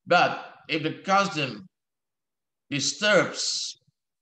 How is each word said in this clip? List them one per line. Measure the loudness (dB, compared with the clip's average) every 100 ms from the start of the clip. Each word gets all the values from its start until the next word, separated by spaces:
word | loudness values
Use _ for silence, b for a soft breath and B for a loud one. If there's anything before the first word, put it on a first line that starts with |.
| 2
But | 4 4 0 -10 -18 -6
if | -4
the | -4 -6
custom | 0 2 2 -2 -6 -8 -18 _ _ _ _ _ _ _ _ _ -8
disturbs | -4 -4 0 4 4 2 -2 -6 -6 -8 -12 _ _ _ _